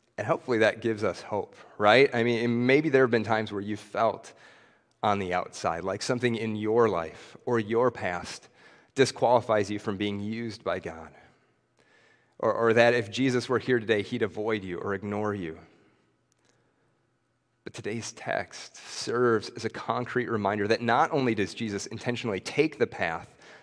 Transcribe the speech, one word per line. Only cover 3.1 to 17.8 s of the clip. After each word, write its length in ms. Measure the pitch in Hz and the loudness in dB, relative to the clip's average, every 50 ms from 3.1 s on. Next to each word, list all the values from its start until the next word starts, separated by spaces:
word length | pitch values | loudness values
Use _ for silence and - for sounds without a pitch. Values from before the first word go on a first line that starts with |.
been 140 | 120 113 104 | 4 2 2
times 260 | 110 110 110 110 104 | 0 0 -2 -2 -4
where 120 | 107 98 | -6 -6
you 140 | 101 107 104 | -6 -6 -6
felt 560 | 101 - - - 98 113 110 - - - - - - - - - - - _ _ _ _ _ _ _ | -8 -8 -6 -2 0 0 0 0 -2 -8 -18 -20 -20 -20 -20 -20 -20 -20 _ _ _ _ _ _ _
on 180 | - 107 101 101 | 0 0 2 0
the 120 | 95 90 | 0 -2
outside, 520 | 90 90 - - - - - 90 82 85 90 | -2 -2 -4 -4 -8 -6 -4 -4 -2 -2 -4
like 180 | 95 95 - | -4 -6 -4
something 320 | - - 127 120 123 120 113 | -4 -4 -2 0 0 0 0
in 200 | 110 113 110 107 | -2 -4 -4 -4
your 320 | 104 107 107 110 120 113 107 | -4 -2 2 4 4 4 4
life 480 | 92 85 82 80 - - - - - - - | 2 0 -4 -6 -10 -16 -20 -20 -20 -10 -4
or 120 | 127 120 113 | -2 0 0
your 320 | 107 104 113 117 127 123 | 0 0 0 2 2 2
past 580 | 113 - 107 92 87 85 73 - - - - - _ _ - - - - _ _ - | 0 -2 -4 -4 -4 -4 -6 -10 -14 -16 -18 -20 _ _ -20 -20 -20 -20 _ _ 2
disqualifies 760 | 135 131 - - - 131 117 123 117 110 - 110 107 101 104 | 2 2 2 2 2 4 4 4 4 4 2 2 2 0 0
you 80 | 104 101 | -4 -6
from 180 | - 113 101 | -4 -6 -4
being 240 | 95 104 104 101 101 | -2 -2 -4 -4 -4
used 420 | 101 107 110 117 117 110 101 - | -6 -6 -6 -6 -8 -8 -10 -8
by 180 | - 92 90 92 | -6 -6 -4 -4
God. 300 | - 85 80 82 80 78 - - - - _ _ _ _ _ _ _ _ _ _ _ _ _ _ _ _ _ _ _ _ _ - | -6 -8 -12 -12 -14 -18 -20 -20 -20 -20 _ _ _ _ _ _ _ _ _ _ _ _ _ _ _ _ _ _ _ _ _ -4
Or, 140 | - 110 | -2 -2
or 200 | 101 - 117 113 110 | 0 2 2 4 6
that 180 | 117 117 120 | 6 6 6
if 180 | 120 120 107 107 | 6 2 0 -2
Jesus 380 | 101 117 135 131 123 123 113 - | -2 0 0 2 2 0 0 0
were 100 | 127 107 | -2 0
here 200 | - 131 123 117 | 2 2 0 2
today, 220 | 107 104 110 104 | 2 2 0 0
he'd 200 | 101 - 127 110 | 0 -2 -2 -2
avoid 420 | 110 95 - 107 104 113 110 104 95 | -2 -2 -2 -4 -4 -2 -2 -2 -4
you 140 | 92 87 - | -6 -8 -6
or 160 | - 101 98 | -4 -4 -4
ignore 400 | 92 101 101 104 104 107 104 101 | -4 -4 -4 -4 -2 -2 -2 -4
you. 240 | 98 85 78 80 - - - _ _ _ _ _ _ _ _ _ _ _ _ _ _ _ _ _ _ _ _ _ _ _ _ _ _ _ _ _ _ _ _ _ _ _ _ _ _ - | -4 -6 -8 -10 -12 -16 -20 _ _ _ _ _ _ _ _ _ _ _ _ _ _ _ _ _ _ _ _ _ _ _ _ _ _ _ _ _ _ _ _ _ _ _ _ _ _ -18
But 80 | - | -16
today's 400 | - - | -12 -10